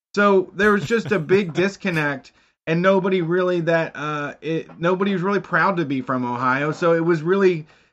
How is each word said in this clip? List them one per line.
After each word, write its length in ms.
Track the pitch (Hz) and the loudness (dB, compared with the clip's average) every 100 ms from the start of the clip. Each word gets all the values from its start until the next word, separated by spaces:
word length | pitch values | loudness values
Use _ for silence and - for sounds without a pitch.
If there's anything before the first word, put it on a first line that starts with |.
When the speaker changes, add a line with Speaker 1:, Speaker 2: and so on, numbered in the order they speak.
| _ | _
Speaker 1:
So 380 | 196 202 190 180 | 0 4 4 0
there 180 | 165 208 | 0 2
was 140 | 202 143 | 2 0
just 260 | 226 175 | -2 0
a 60 | 196 | -2
big 360 | 143 196 180 | 2 2 2
Speaker 2:
<laughs> 20 | 151 | -2
Speaker 1:
disconnect, 760 | 196 196 196 160 147 131 - _ _ _ - | -2 -2 -4 -2 -2 -6 -12 _ _ _ -2
and 160 | 165 | 2
nobody 400 | 190 196 190 185 | 4 4 2 0
really 380 | 160 180 180 180 | 0 0 0 0
that, 320 | 165 165 156 - | 0 0 0 -6
uh, 400 | 151 147 143 - | -6 -6 -8 -10
it, 400 | 156 160 - - | -6 -6 -6 -4
nobody 340 | 170 185 202 | -2 0 0
was 100 | 185 | -2
really 160 | 190 202 | 0 -2
proud 380 | - 170 185 175 | 0 0 0 0
to 80 | 143 | -2
be 160 | 135 | -4
from 220 | 123 131 | -4 -4
Ohio. 480 | 123 120 127 131 147 | -2 -2 -2 0 -2
So 220 | 151 170 | 0 2
it 100 | 165 | 2
was 200 | 165 165 | 2 0
really, 420 | 160 196 190 160 151 _ _ | 0 2 2 0 -8 _ _